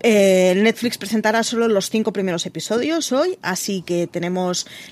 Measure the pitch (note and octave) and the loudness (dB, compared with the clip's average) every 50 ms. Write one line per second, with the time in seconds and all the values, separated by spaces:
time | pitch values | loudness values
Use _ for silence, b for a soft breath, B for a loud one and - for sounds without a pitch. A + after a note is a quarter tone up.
0 | - A3+ G#3+ G3+ G3 F#3+ F#3 F#3 F#3 F#3 F3+ G3 G#3+ A3+ A3 - A#3 A#3+ - - | 2 4 4 6 6 6 6 6 4 4 4 4 4 2 2 0 -4 -4 -4 -6
1 | G#3 G3 A3+ A3 G#3 G#3+ G#3+ A3+ A3 - A#3+ A3+ A#3 A3+ G#3+ G3 F#3 - - A3 | -6 -2 -2 0 0 2 0 0 0 0 -2 0 2 2 2 0 0 0 -2 -2
2 | A3 A3 F#3 G3+ G3 F#3 E3 E3+ - F3+ - E3 - - G#3+ A#3+ - D4 E4 E4 | -2 0 -2 -2 -2 -2 -2 -4 -6 -8 -8 -10 -6 -2 -2 -2 0 0 -2 -2
3 | - - B3 C4+ E4 F#4 F#4+ - - F3+ F#3 - - - G3 F#3 E3 - F3+ F3 | -2 -2 0 0 0 0 -2 -4 -6 -6 -4 -4 -4 -4 -4 -6 -4 -2 -2 -2
4 | F3 E3+ - F3 E3+ F3 F3+ F3+ F3+ F3+ F3+ - - B B B B B | -2 -4 -4 -6 -4 -4 -2 -2 -2 -2 -2 -4 -6 B B B B B